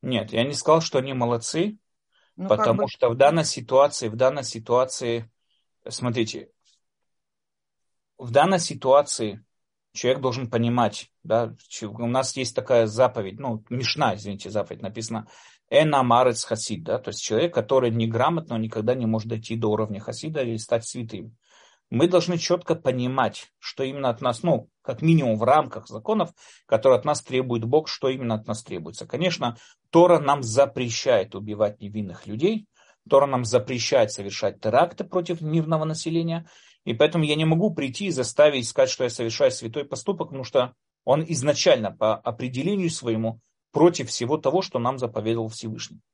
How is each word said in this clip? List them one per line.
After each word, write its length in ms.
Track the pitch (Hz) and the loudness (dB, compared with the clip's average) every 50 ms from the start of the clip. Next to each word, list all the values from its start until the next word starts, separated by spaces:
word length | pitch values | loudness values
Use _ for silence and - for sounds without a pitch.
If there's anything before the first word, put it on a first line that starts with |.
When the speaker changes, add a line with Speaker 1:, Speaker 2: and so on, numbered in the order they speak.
| - | -4
Speaker 1:
Нет, 300 | 113 127 113 104 110 - | -2 -2 -2 -2 -2 0
я 120 | 113 120 | 0 0
не 80 | 135 143 | 0 -2
сказал, 260 | 117 - - 156 165 | -6 2 4 4 4
что 180 | 160 - - 139 | 4 0 -2 -2
они 140 | 127 135 135 | -2 -2 -2
молодцы, 640 | 127 120 117 120 117 117 - - 160 175 214 214 _ _ _ _ _ _ _ _ _ _ _ _ | -2 0 0 0 -2 -4 -4 -4 -2 -2 -2 -4 _ _ _ _ _ _ _ _ _ _ _ _
Speaker 2:
Ну, 120 | _ 185 190 | _ 0 0
как 100 | 208 214 | 2 2
Speaker 1:
потому 240 | 214 123 113 190 208 | 4 2 2 0 0
Speaker 2:
бы. 60 | - | -4
Speaker 1:
что 200 | - - - 123 | -2 0 0 0
в 60 | 117 | 4
данной 280 | 123 135 143 156 165 156 | 4 4 4 6 4 0
ситуации, 640 | - - - 120 113 131 131 139 143 - - - 110 | -2 -4 -8 -6 0 4 4 4 4 2 -2 -6 -6
в 80 | 104 | -2
данной 280 | 113 127 131 139 147 131 | 2 2 2 2 0 -8
ситуации, 880 | 117 - 117 113 - 120 123 127 131 - - 131 120 117 117 113 113 _ _ _ _ _ _ _ _ _ _ _ - | -8 -10 -12 -4 0 2 2 2 0 -4 -6 -4 -4 -4 -4 -6 -10 _ _ _ _ _ _ _ _ _ _ _ -14
смотрите, 640 | 117 - - 123 117 127 113 107 - - - _ _ _ _ _ _ _ _ _ _ _ _ _ _ _ _ _ _ _ _ _ _ _ _ _ _ _ _ _ _ _ _ _ _ _ | -10 -6 -4 -2 0 0 -2 -2 -2 -12 -12 _ _ _ _ _ _ _ _ _ _ _ _ _ _ _ _ _ _ _ _ _ _ _ _ _ _ _ _ _ _ _ _ _ _ _
в 120 | 135 120 | -12 0
данной 300 | 113 135 147 180 196 180 | 4 4 4 6 4 2
ситуации 840 | 165 - 156 - - 131 131 143 147 - - - 120 107 101 110 _ _ _ _ _ _ _ _ _ _ _ | 0 -2 -8 -4 2 6 6 6 6 4 -2 -4 -4 -6 -6 -8 _ _ _ _ _ _ _ _ _ _ _
человек 280 | - - 123 135 143 | -4 0 0 0 2
должен 300 | 131 131 120 123 131 113 | 0 -2 -2 -2 -6 -4
понимать, 600 | - 117 117 120 120 123 120 113 - - - _ _ _ _ | -2 0 0 2 2 2 2 0 0 -4 -16 _ _ _ _
да, 320 | - 110 117 120 113 113 - _ _ | 0 0 0 0 -2 -6 -14 _ _
ч-, 180 | - - - | -14 -12 -10
у 200 | - 107 113 120 | -10 -8 -6 -4
нас 300 | 117 120 131 131 127 - | -2 0 0 -2 -2 -4
есть 180 | - 131 123 - | -6 -6 -4 -4
такая 320 | - 113 - 127 120 113 | -6 -2 2 4 4 4
заповедь, 520 | 107 107 117 127 120 - 123 104 95 98 113 | 4 4 4 2 2 2 -2 -8 -8 -8 -8
ну, 260 | 135 131 113 110 - _ | -6 -6 -6 -6 -8 _
Мишна, 440 | 120 123 135 117 - 156 147 120 95 | -6 -4 -4 -4 -2 0 0 0 0
извините, 360 | 101 101 101 101 98 - - | -2 -8 -10 -12 -10 -12 -6
заповедь 320 | 107 107 101 - - - - | -4 -4 -4 -4 -8 -12 -12
написана, 440 | 98 101 117 110 113 113 110 110 _ - - - - _ _ _ _ | -12 -10 -10 -10 -8 -8 -10 -10 _ -20 -20 -20 -20 _ _ _ _
"Эн 240 | - 143 156 156 147 | 2 4 4 4 4
ам 180 | 139 131 123 117 | 2 4 6 6
аарец 320 | 120 127 127 120 117 - | 6 6 4 2 0 -4
хасид", 400 | - 113 110 - - 110 87 80 | -4 -4 -6 -4 -6 -8 -8 -4
да, 140 | - 110 123 | -4 -4 -4
то 100 | - - | -4 -8
есть 120 | 110 - - | -10 -10 -6
человек, 320 | - 107 110 151 175 170 | -2 0 0 0 2 0
который 360 | 123 110 - 135 131 127 120 | -2 -2 2 2 2 2 2
неграмотный, 680 | 113 117 113 113 110 113 123 151 170 165 160 - 123 | 0 0 -2 0 0 2 2 2 0 -2 -4 -4 -6
он 60 | 113 110 | -4 -4
никогда 320 | 110 - 113 107 117 123 | -4 -4 -4 0 0 0
не 120 | 131 120 | 0 0
может 220 | 110 110 110 104 113 | 0 0 -2 -2 -4
дойти 280 | 117 110 113 - 117 | -8 -8 -6 -6 -6
до 120 | 113 113 107 | -2 0 0
уровня 320 | 104 104 110 101 104 98 | 0 0 -2 -4 -4 -10
хасида 420 | - - 117 - - 156 156 156 131 | -8 -10 -10 -8 -8 -8 -4 -4 -4
или 140 | 117 113 | -4 -4
стать 300 | 110 113 - - 117 110 | -6 -4 -2 -2 -2 -2
святым. 500 | - - 127 120 110 - 98 - - - _ _ _ _ _ _ _ _ _ _ _ | -4 -10 -10 -10 -10 -10 -12 -12 -14 -18 _ _ _ _ _ _ _ _ _ _ _
Мы 180 | - 117 147 175 | 0 2 2 4
должны 300 | 180 180 165 170 180 165 | 4 2 2 2 -2 -2
четко 360 | - - 175 175 - - 165 | 0 0 0 0 0 -2 -4
понимать, 800 | 165 - 139 127 127 123 123 131 135 123 107 - - - _ _ _ | 0 0 -2 0 0 -2 -2 0 0 0 0 -2 -6 -18 _ _ _
что 260 | - - - - 135 | -18 -16 -8 -6 -6
именно 240 | 131 135 143 139 127 | -6 -4 -4 -2 -2
от 120 | 117 113 | -2 0
нас, 220 | 131 127 123 117 - | -2 -2 -2 0 0
ну, 260 | 175 151 117 117 _ _ _ _ | 0 0 0 -2 _ _ _ _
как 200 | - 131 117 151 | -10 -10 -2 2
минимум 340 | 160 165 160 139 120 110 107 | 4 4 4 4 2 0 2
в 60 | 113 | 4
рамках 420 | 120 139 156 147 120 - 104 - - | 4 4 4 4 0 -6 -14 -14 -12
законов, 440 | 107 110 113 - 220 220 175 165 - _ - - - _ _ | -14 -12 -4 -2 -2 -2 -2 -4 -6 _ -20 -20 -20 _ _
которые 320 | _ - 131 - 135 127 120 | _ 0 4 6 6 4 6
от 60 | - | 4
нас 180 | 151 147 - - | 0 -2 -2 -4
требует 420 | - 127 127 131 127 120 117 113 | -4 -2 -2 0 0 -2 -2 -2
Бог, 240 | 113 127 151 151 - | 2 2 2 2 0
что 200 | - - - 135 | -10 -4 -2 -2
именно 260 | 131 131 131 117 113 | -2 -2 -4 -4 -4
от 120 | 107 110 | -4 -4
нас 160 | - 107 107 - | -6 -8 -8 -8
требуется. 440 | - 92 87 80 80 85 - - | -10 -10 -10 -10 -12 -14 -14 -12
Конечно, 500 | - - 127 165 185 170 - 139 120 117 - - _ _ _ _ _ | -8 -6 -2 -2 -2 -2 -2 -4 -4 -6 -6 -16 _ _ _ _ _
Тора 280 | - 165 175 180 175 156 | 6 6 8 8 6 4
нам 240 | 147 139 143 147 131 | 4 2 0 0 0
запрещает 920 | 117 110 123 139 135 - 131 127 120 117 - - 139 123 107 92 - - | -2 4 4 4 4 2 -6 -6 -4 -4 -4 2 4 4 4 4 0 -6
убивать 460 | 98 101 104 104 104 107 101 101 _ | -12 -10 -8 -2 0 0 -2 -2 _
невинных 460 | - 98 98 107 107 95 82 - - | -14 -10 -8 -8 -8 -8 -10 -14 -14
людей, 400 | 104 104 113 147 190 226 220 214 _ _ _ _ _ _ _ _ - | -12 -8 -2 0 0 0 0 -8 _ _ _ _ _ _ _ _ 4
Тора 180 | - 135 139 | 4 4 4
нам 180 | 139 135 123 123 | 4 0 -2 -2
запрещает 680 | 110 110 127 120 - 131 120 117 - - 131 113 104 - | 2 0 0 0 0 -6 -4 -2 2 4 4 4 2 0
совершать 480 | - 101 98 98 - - 98 98 - | -8 -10 -10 -8 -4 -4 -4 -4 -2
теракты 440 | - 110 107 127 165 175 - - 202 | -4 0 4 4 2 2 0 -8 -8
против 360 | - - 185 175 175 175 165 156 | -4 -2 -4 -2 -2 -6 -6 -4
мирного 420 | 156 156 165 160 156 160 156 156 | 0 0 0 0 2 0 -2 -2
населения, 640 | 160 156 160 - 165 165 170 165 165 165 170 165 _ _ _ _ _ _ _ _ | -2 -6 -6 -6 -4 -2 -2 -2 -2 -4 -6 -8 _ _ _ _ _ _ _ _
и 100 | - 127 | -8 2
поэтому 300 | 120 151 151 156 170 156 | 2 2 4 4 2 0
я 100 | 147 147 | 2 2
не 80 | 151 160 | 2 2
могу 280 | 160 156 165 190 214 170 | 2 2 2 2 0 0
прийти 340 | - 139 135 127 - 202 | -2 -6 -6 -6 -6 -6
и 40 | 196 | -4
заставить 560 | 160 131 123 113 - - 147 151 147 131 120 117 | -2 -2 -4 -4 2 4 4 6 6 2 -4 -4
сказать, 220 | - - 131 127 | 2 2 2 2
что 140 | - - 131 | 2 -2 -4
я 60 | 123 | -4
совершаю 400 | 117 - 123 113 113 - 147 131 | -2 -4 -4 -4 -2 2 2 2
святой 340 | 120 - 120 113 113 147 143 | 2 0 -8 -8 -6 -6 -8
поступок, 440 | 143 - 127 - - 196 170 165 - | -6 -8 -8 -4 -4 -4 -4 -4 -8
потому 160 | - 139 127 | -8 -12 -12
что 300 | - - 135 123 123 - _ _ _ _ _ _ | 0 2 2 2 2 -4 _ _ _ _ _ _
он 180 | - 131 151 160 160 | 2 2 2 2 -2
изначально 600 | 170 135 120 143 - - - - 151 127 110 98 | -4 -2 0 0 0 2 6 4 4 4 2 -4
по 240 | 85 - 110 107 110 | -4 0 0 0 0
определению 760 | - _ 120 117 113 127 127 127 123 139 170 208 202 185 170 | 0 _ -8 -6 -6 -6 -6 -6 -4 -2 -2 -2 0 -2 -2
своему 500 | 160 - - 117 113 110 113 113 113 - _ _ _ _ _ _ _ | -4 -4 -4 -2 -2 -2 -2 -4 -6 -8 _ _ _ _ _ _ _
против 360 | 143 156 175 170 - 135 113 | 4 4 4 4 2 -6 -6
всего 300 | - - 120 120 147 151 | -6 -6 -2 -2 -2 0
того, 240 | - 135 139 185 190 | 0 0 0 0 -2
что 160 | - _ 131 | -2 _ -2
нам 200 | 117 123 135 131 | -2 -2 -2 -2
заповедовал 500 | 123 117 - 113 107 110 117 117 113 110 | -6 -6 -4 -4 -2 -2 -2 -2 -2 -6
Всевышний. 520 | 107 - - 113 110 - - - - - _ _ | -8 -10 -10 -10 -10 -10 -12 -14 -16 -20 _ _